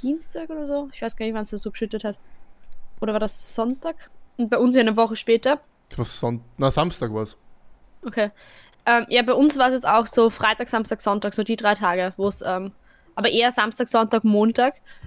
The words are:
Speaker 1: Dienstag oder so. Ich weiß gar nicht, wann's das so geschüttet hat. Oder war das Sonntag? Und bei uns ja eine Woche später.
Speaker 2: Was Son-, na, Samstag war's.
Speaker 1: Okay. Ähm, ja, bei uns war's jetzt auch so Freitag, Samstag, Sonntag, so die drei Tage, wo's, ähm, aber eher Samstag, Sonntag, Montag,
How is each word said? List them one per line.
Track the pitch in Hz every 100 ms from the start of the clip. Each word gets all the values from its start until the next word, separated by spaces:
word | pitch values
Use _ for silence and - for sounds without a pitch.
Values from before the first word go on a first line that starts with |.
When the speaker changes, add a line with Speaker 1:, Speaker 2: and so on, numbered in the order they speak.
Speaker 1:
Dienstag | 254 320 - 339 320
oder | 311 285
so. | 285 285
Ich | -
weiß | 226 226
gar | 220
nicht, | 220
wann's | 208
das | 208
so | 208
geschüttet | - 214 214 214
hat. | 202 - - - - - - - -
Oder | 220
war | 214
das | 214 - - -
Sonntag? | 226 269 330 320 - - - -
Und | 226
bei | 285
uns | 247 254
ja |
eine | 226 214
Woche | 226 220
später. | - 226 254 285 _ _ - -
Speaker 2:
Was | 117 -
Son-, | 120 120 - -
na, | 135
Samstag | 135 170 - 117
war's. | 107 107 - - - - - _ - 247
Speaker 1:
Okay. | 226 208 - - - - _ -
Ähm, | 240 -
ja, | 240
bei | 240
uns | 247 294 277
war's | 254
jetzt | 254 247
auch | 214 220
so | - 226
Freitag, | - 214 220 240
Samstag, | 226 220 220
Sonntag, | 208 202 202
so | -
die | 208 226
drei | 208 208
Tage, | 190 180 180 190
wo's, | 202 - -
ähm, | 185 196 - _ _ _ -
aber | 196
eher | - 240
Samstag, | 247 214 - 240
Sonntag, | 233 220 226 220
Montag, | 208 220 226 254 - - -